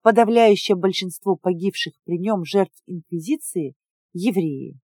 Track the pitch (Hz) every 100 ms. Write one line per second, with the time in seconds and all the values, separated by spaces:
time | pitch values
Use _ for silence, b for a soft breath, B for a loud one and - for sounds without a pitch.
0 | 220 226 220 233 226 202 - 190 190 180
1 | 185 - - 180 185 175 190 - - _
2 | - 170 190 208 156 202 185 _ - 180
3 | - 170 160 320 - - 147 _ _ _
4 | _ 180 202 190 160 135 131 135